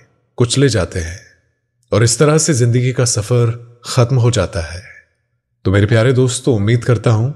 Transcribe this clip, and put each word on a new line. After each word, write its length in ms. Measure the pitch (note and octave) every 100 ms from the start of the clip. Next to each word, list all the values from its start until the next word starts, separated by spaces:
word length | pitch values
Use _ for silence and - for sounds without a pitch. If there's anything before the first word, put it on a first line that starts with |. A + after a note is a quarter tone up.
| _ _ _ -
कुचले 320 | A#2+ C3 C3+
जाते 300 | G2+ E2+ F#2
हैं 200 | E2 F2+ - _ _ _ _ _ -
और 120 | G2
इस 140 | A#2 -
तरह 180 | D3+ D#3
से 160 | D#3
जिंदगी 380 | B2+ A#2+ A#2+ B2
का 140 | B2 A#2+
सफर 500 | - G2+ B2 A#2 A#2 - - -
खत्म 320 | - A#2+ C3+
हो 140 | A#2+
जाता 300 | A2+ F2 -
है। 200 | E2 F2 - - _ _ _ _ _ _ F#2
तो 60 |
मेरे 140 | G2+ G#2
प्यारे 280 | A2+ A#2
दोस्तों, 420 | B2 B2+ - - A2
उम्मीद 280 | G#2 A#2+
करता 280 | B2 A2+ B2+
हूं 180 | A2 B2+